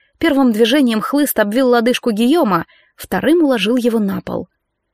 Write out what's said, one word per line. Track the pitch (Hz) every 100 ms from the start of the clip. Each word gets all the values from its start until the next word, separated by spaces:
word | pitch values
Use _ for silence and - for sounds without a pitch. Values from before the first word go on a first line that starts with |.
| _ -
Первым | 320 269 262
движением | 208 226 285 254 220
хлыст | - 285 285 -
обвил | 208 220 262
лодыжку | 240 233 254 -
Гийома, | 208 240 339 269 175 - _ _ -
вторым | - 185 220 339
уложил | 302 247 196 247
его | 233 226
на | 196 190
пол, | - 113 - _ _ _ _